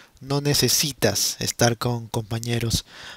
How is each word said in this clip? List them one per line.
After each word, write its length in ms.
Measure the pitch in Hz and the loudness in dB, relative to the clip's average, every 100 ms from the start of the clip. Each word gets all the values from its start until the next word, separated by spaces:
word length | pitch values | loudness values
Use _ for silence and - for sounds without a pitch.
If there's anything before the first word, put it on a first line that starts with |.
| - - | -20 -14
no 200 | 131 143 | -2 0
necesitas 960 | 143 143 123 - 151 - 113 95 - - | 2 2 4 2 0 0 0 2 -2 -2
estar 360 | 110 - 120 117 | -4 2 2 2
con 300 | 123 120 113 | -2 -2 -4
compañeros 800 | 123 104 113 117 117 113 - - - - | -6 -4 -4 -2 -2 0 -2 -4 -14 -18